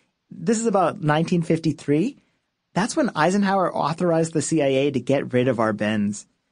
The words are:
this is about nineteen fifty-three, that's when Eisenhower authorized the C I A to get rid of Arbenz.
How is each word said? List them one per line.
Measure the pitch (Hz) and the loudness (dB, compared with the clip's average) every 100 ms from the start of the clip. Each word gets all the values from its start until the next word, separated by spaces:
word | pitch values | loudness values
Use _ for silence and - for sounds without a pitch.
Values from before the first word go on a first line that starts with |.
| _ _ _ | _ _ _
this | - 165 226 | -8 -2 0
is | 226 | 0
about | 190 160 - | 2 0 0
nineteen | 151 151 165 175 | 0 0 2 0
fifty-three, | 160 165 160 139 - 147 226 - _ _ _ _ _ | 0 -2 -2 -6 -2 0 0 -6 _ _ _ _ _
that's | 165 220 320 | -4 -2 0
when | 247 | -2
Eisenhower | 151 156 202 196 196 175 | 2 2 2 2 2 0
authorized | - 143 160 180 165 165 | 0 -4 -2 0 0 0
the | 165 | -2
C | 147 160 | 0 0
I | 139 | 2
A | 135 143 | 2 2
to | 131 | -2
get | 120 139 131 | 0 -2 0
rid | 123 127 | 0 2
of | 117 | 2
Arbenz. | 110 104 107 107 104 101 - _ _ | 0 0 0 0 -2 -4 -12 _ _